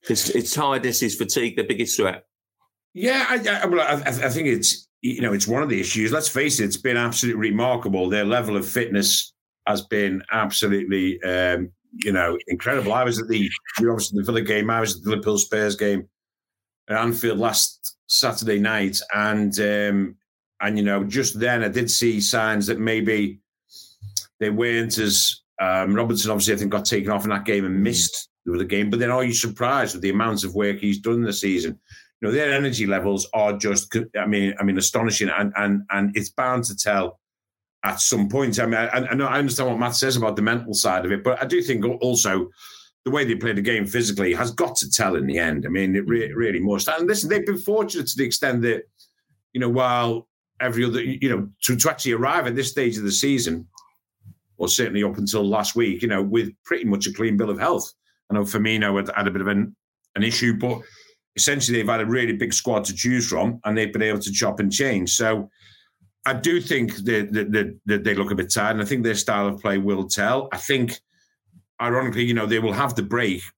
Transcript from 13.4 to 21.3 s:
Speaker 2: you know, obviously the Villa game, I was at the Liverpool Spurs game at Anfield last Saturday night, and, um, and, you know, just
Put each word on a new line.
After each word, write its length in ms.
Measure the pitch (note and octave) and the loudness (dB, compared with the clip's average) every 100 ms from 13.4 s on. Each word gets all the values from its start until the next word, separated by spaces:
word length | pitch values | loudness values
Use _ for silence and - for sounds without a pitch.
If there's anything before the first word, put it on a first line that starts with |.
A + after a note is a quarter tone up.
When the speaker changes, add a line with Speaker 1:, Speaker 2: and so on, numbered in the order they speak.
Speaker 2:
you 100 | G2 - - - | 0 -2 -10 0
know, 100 | A#2 | 0
obviously 280 | A#2 - G#2 | 2 -2 -2
the 60 | |
Villa 160 | G2 A2+ | 0 0
game, 300 | G#2 G#2 G#2 | 2 0 2
I 100 | A2+ | 0
was 160 | A2 F#2 | 0 -2
at 60 | |
the 80 | G2 | -2
Liverpool 260 | G#2+ G#2 G#2 | 0 0 0
Spurs 400 | - G#2+ G#2+ G2 | 0 0 0 0
game 320 | G#2 G2 F#2 _ _ _ _ _ _ _ - | 0 0 -4 _ _ _ _ _ _ _ -4
at 80 | A2 | -2
Anfield 420 | A#2+ A#2 A#2 G2+ | 0 0 0 2
last 580 | A2+ G#2 - - - - _ | 0 2 0 -2 -14 -14 _
Saturday 500 | - B2+ A2 A2+ G#2 | 2 2 0 0 2
night, 400 | G#2 A2 G2 G2 - | 2 2 0 -2 -2
and, 440 | G2+ G#2 G#2+ G#2 G2+ | 0 2 2 2 2
um, 560 | G#2 G#2 G#2 G2+ G2 - _ _ _ _ | 2 2 2 2 0 -4 _ _ _ _
and, 160 | G2+ G#2+ | -2 2
you 60 | |
know, 200 | G2+ G2+ | 2 2
just 340 | G2 A#2 C3 | 0 0 -2